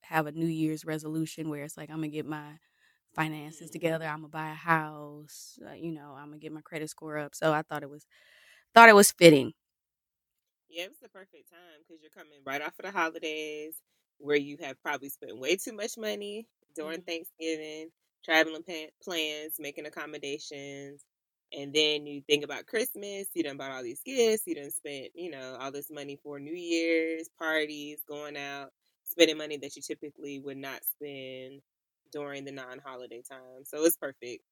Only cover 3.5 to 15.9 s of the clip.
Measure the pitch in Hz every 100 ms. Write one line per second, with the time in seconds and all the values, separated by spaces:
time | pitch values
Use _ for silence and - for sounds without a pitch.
3.5 | 156 165 165 165 160 160 151 151 160 156
4.5 | 156 170 160 151 151 147 147 151 - -
5.5 | - - 143 165 156 143 135 143 151 156
6.5 | 156 151 165 151 - 160 151 147 - 160
7.5 | 151 160 151 143 147 - - - - -
8.5 | - _ - 226 208 202 - 170 151 120
9.5 | - _ _ _ _ _ _ _ _ _
10.5 | _ _ 165 180 311 233 196 190 160 -
11.5 | 170 175 151 165 160 151 - 156 147 139
12.5 | 139 151 - 185 196 165 165 165 156 156
13.5 | 151 156 - _ _ _ _ 143 147 143
14.5 | 147 156 135 165 147 139 - 135 107 131
15.5 | 190 - 214 214